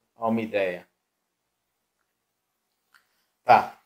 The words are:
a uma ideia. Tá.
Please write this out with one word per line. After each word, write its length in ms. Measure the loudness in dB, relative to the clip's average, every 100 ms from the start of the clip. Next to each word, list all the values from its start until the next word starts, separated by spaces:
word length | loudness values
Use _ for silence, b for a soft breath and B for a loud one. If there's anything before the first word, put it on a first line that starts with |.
| _
a 140 | -8 -4
uma 140 | -4
ideia. 440 | -4 -4 -4 -6 -14 _ _ _ _ _ _ _ _ _ _ _ _ _ _ _ _ _ _ _ _ -20 _ _ _ _
Tá. 360 | 4 4 2 -10